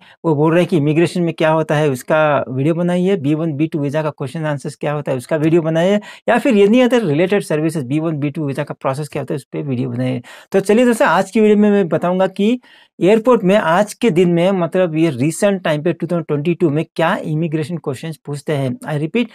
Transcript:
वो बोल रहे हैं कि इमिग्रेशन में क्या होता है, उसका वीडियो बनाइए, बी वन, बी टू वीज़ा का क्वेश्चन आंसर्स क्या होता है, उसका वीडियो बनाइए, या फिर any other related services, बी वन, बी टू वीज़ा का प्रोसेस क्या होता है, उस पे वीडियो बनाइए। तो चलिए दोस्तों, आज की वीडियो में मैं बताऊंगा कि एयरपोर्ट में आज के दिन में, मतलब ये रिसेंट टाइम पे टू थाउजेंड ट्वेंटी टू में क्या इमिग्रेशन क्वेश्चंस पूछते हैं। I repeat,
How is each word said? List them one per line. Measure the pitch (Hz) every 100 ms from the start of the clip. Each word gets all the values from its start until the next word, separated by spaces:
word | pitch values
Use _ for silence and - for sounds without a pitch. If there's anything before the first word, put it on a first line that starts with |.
| - _
वो | 165
बोल | 147 156
रहे | 165
हैं | 170
कि | 175
इमिग्रेशन | 147 151 165 185
में | 170
क्या | 156 160
होता | 160 156
है, | 151 151
उसका | 127 - 156 151 139 -
वीडियो | 127 143
बनाइए, | 165 175 180 180 196
बी | 139
वन, | 156 165
बी | 139 160
टू | 160
वीज़ा | 143 151
का | 151
क्वेश्चन | - 135 170
आंसर्स | 156 143 160
क्या | - 156
होता | 147 143
है, | 131
उसका | - 160
वीडियो | 160 170
बनाइए, | 160 160 180 208 - - -
या | 226
फिर | 285
any | 208 202 247 247
other | 247
related | 196 143 185 202 196
services, | 156 160 160
बी | 123 151
वन, | 165 156
बी | 147
टू | 151 143
वीज़ा | 135
का | 143
प्रोसेस | - 147 131 151
क्या | 156
होता | 131
है, | 156
उस |
पे | - 160
वीडियो | 151 123 131
बनाइए। | 120 127 127 - - -
तो | 196
चलिए | 185 214
दोस्तों, | 247 233 262
आज | 170 185
की | 226
वीडियो | 214 208
में | 208
मैं | 202 180
बताऊंगा | 156 175 185 190
कि | 185 202 247 - - _ -
एयरपोर्ट | 170 220 220 240
में | 185 208
आज | 160 175 208
के | - -
दिन | 165 180
में, | 170 180
मतलब | 196 170 185 180 156
ये | 165
रिसेंट | 123 147 160 202 196
टाइम | 180 151
पे | 165
टू | 165 165
थाउजेंड | 175 160
ट्वेंटी | 147 156
टू | 165 170
में | 147 - -
क्या | 165 202
इमिग्रेशन | 170 156 165 160 147 170
क्वेश्चंस | - 127 160 151
पूछते | - 143 -
हैं। | 143 135 123
I | - 151
repeat, | 156 226 240